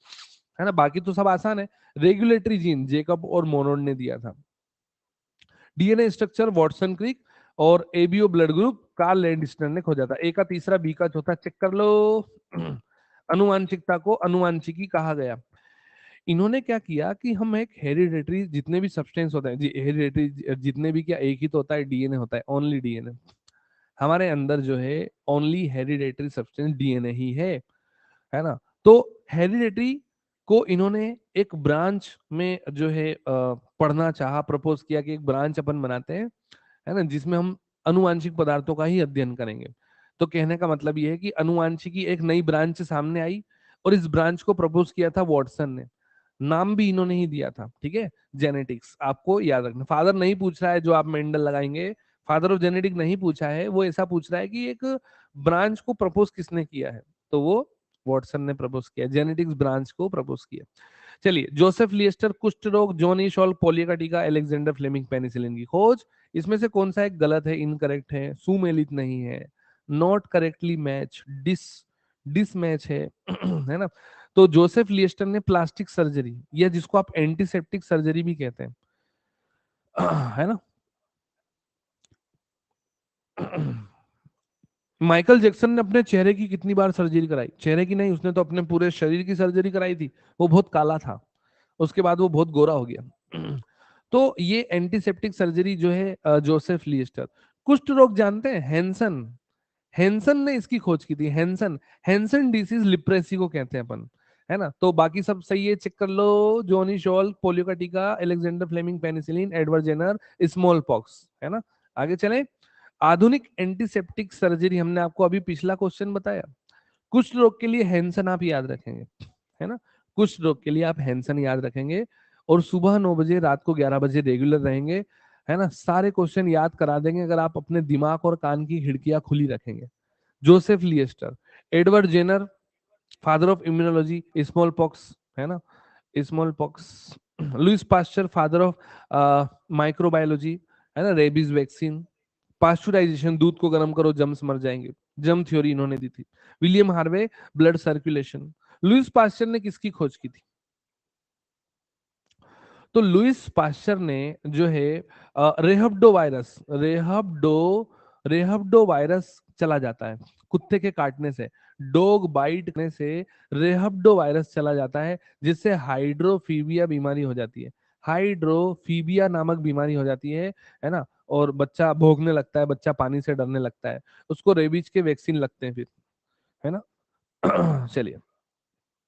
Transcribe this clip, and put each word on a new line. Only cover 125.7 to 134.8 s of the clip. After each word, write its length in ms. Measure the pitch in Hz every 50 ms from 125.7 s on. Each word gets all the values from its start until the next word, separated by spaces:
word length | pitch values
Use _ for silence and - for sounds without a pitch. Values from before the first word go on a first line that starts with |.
| - - - - 170 185 196 202
क्वेश्चन 360 | 190 - 175 160 - 190 185
याद 280 | 175 160 156 160 165 -
करा 240 | - 160 147 147 147
देंगे 220 | 147 160 165 180
अगर 180 | 175 165 170 165
आप 180 | 160 160 165
अपने 240 | 160 147 - 165 170
दिमाग 380 | 156 143 147 139 147 151 160 160 -
और 120 | 170 165
कान 300 | 160 - 143 147 147 156
की 160 | 147 165 170
खिड़कियां 400 | 139 143 135 131 - 151 156 151
खुली 260 | - - 147 147 147
रखेंगे। 420 | 135 117 110 - 113 110 117 123 123 _ _ _ _ _ _ _ _ _ _ 135
जोसेफ 380 | 151 180 185 170 - 208 175
लिएस्टर, 540 | 180 175 156 143 135 127 - - - - 127 - _ _ _ - _ - 160
एडवर्ड 340 | 170 170 190 202 208 196
जेनर, 400 | 175 160 175 175 180 196 196 202 196 _ _ _ _ _ _ _ _ _ _ _ _ - _ -
father 280 | 160 156 156 175 185 190
of 120 | 170 -
immunology, 540 | 165 165 165 165 170 165 160 156 156 170 170 - _ -
स्मॉल 340 | 160 147 - - 170 170 170
पॉक्स, 460 | 160 -